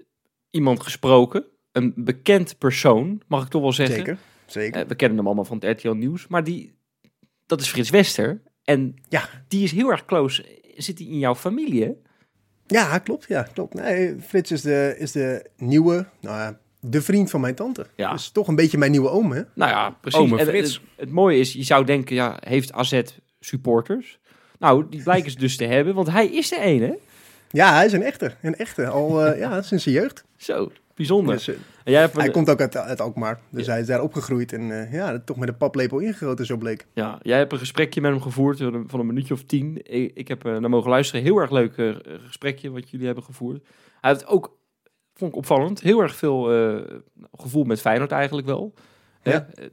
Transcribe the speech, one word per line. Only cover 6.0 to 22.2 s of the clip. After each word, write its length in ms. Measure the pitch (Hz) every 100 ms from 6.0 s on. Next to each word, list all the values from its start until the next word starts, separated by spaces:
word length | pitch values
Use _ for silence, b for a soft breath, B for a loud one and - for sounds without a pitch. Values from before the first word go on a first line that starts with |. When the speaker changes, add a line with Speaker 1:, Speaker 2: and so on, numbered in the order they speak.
| 127 175 -
Speaker 1:
Maar 180 | 175
die, 300 | 156 175 - _ _ _ _ _ _ _ -
dat 140 | 156
is 80 | 131
Frits 220 | 123 113
Wester. 500 | 202 175 - 113 208 _ _
En 300 | - 139 131 - -
Speaker 2:
Ja. 200 | 147 - - -
Speaker 1:
die 140 | 196
is 100 | 190
heel 180 | 175 262
erg 140 | 170
close. 400 | - 170 135 - - - _ -
Zit 220 | 143 165
hij 80 | 165
in 120 | 151
jouw 160 | 127
familie, 480 | 123 185 254 302 120
hè? 100 | 110 - _ _ _ _ _ _ -
Speaker 2:
Ja, 320 | 220 160 180
klopt. 260 | - 285 -
Ja, 140 | 156
klopt. 320 | 117 - 170
Nee, 420 | - - 185 180 139
Frits 300 | - 190 -
is 100 | 151
de, 320 | 147 143 139 -
is 140 | 151
de 340 | 147 131 127 - -
nieuwe, 500 | 123 151 170 175 180 _
nou 160 | 101 107
ja, 200 | 107 107 _ _
de 220 | 123 147
vriend 280 | - 202 190
van 100 | 147
mijn 140 | 123
tante. 320 | 127 240 247 - -
Speaker 1:
Ja. 160 | 98
Speaker 2:
Dus 160 | - -
toch 180 | 214 196
een 60 |
beetje 240 | 156 156 147
mijn 120 | 143
nieuwe 180 | 143 135
oom, 240 | 196 196
hè? 100 | 131 -
Speaker 1:
Nou 160 | - 120
ja, 200 | 107 104
precies. 300 | - - 156
Speaker 3:
Ome 180 | 131 113
Speaker 1:
En 80 | 156
Speaker 3:
Frits. 280 | 190 147
Speaker 1:
het, 80 | 127 _ -
het 140 | 135
mooie 280 | 165 196 135
is, 140 | 131
je 100 | 123
zou 220 | 131 139
denken, 300 | 135 143 127
ja, 220 | 123